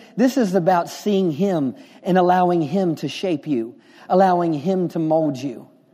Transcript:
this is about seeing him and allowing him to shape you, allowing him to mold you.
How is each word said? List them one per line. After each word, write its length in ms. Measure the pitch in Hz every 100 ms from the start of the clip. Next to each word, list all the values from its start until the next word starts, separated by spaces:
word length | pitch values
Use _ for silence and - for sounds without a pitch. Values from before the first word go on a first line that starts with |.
| - -
this 200 | 254 269
is 200 | 208 190
about 340 | 170 175 170
seeing 400 | - 208 196 185
him 460 | 139 202 170 135 - - -
and 160 | - 185
allowing 460 | 180 185 180 175
him 320 | 147 190 185 151
to 120 | 143
shape 380 | - 190 151 156
you, 300 | 127 113 - _ - -
allowing 420 | 185 190 175 170
him 360 | 151 151 190 170
to 80 | 170
mold 400 | 156 160 156 131
you. 300 | 139 113 - _ _